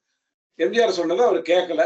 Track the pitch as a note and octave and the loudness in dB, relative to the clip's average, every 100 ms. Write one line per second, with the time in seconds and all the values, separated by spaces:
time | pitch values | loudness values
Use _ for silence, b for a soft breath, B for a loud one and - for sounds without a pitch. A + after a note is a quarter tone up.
0 | _ _ _ _ _ - F3+ A3+ A3 F3 | _ _ _ _ _ -4 -2 0 0 0
1 | E3 F3 A3+ E3+ D#3 F3+ E3 D#3 | -2 0 0 0 0 0 0 -2